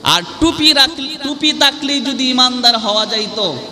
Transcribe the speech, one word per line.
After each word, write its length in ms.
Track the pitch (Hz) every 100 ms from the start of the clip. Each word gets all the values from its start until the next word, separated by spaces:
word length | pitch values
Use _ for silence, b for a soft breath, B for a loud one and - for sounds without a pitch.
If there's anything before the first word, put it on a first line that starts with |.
আর 180 | - 165 175 -
টুপি 340 | 320 330 311
রাখলে, 360 | 294 269 - 269 311
টুপি 300 | 277 294 302
থাকলেই 480 | - 285 277 277 277
যদি 280 | 269 247 262
ইমানদার 480 | 254 254 247 240 226
হওয়া 280 | 214 214 214
যাইতো 500 | 226 214 226 196 131 117